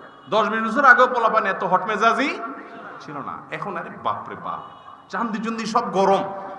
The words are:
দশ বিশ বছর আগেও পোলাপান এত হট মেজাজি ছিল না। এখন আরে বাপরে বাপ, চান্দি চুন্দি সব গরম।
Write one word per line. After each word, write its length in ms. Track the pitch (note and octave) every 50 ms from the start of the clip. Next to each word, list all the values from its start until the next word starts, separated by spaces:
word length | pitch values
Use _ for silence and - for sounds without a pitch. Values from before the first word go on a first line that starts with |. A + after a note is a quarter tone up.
| - - - - - -
দশ 180 | F3+ A3 G#3+ G3+
বিশ 240 | G#3+ A3+ A3+ A3
বছর 120 | G#3+ C#4+ C#4+
আগেও 220 | C4 A#3+ B3+ B3+
পোলাপান 400 | A#3+ - A#3+ A3+ A3 A3 A3 G3+
এত 180 | G3 F#3 - G3+
হট 200 | F3 F#3 F3+ -
মেজাজি 440 | A3 G#3+ G3 A3 A3+ A3 A3 C4+ D#4 F4 - - C4 - - - - - - - - - -
ছিল 140 | - - D3+
না। 240 | C#3+ A#2 F#2+ D#2+ - - -
এখন 260 | D3+ D3+ - G3+ F3+
আরে 140 | E3+ F#3+ A3 - - -
বাপরে 300 | A2+ G2+ - - G#2+ G#2
বাপ, 280 | F2 E2+ F2+ E2+ D2+ - - - - - - - - - -
চান্দি 300 | - F#3 A#3 A3+ G#3 G3+
চুন্দি 280 | A3 A3+ A3+ A3+ A3+
সব 260 | - - A#3+ - F#3+
গরম। 320 | E3+ F#3 G3 F#3+ G3 F3+ - - - - - - -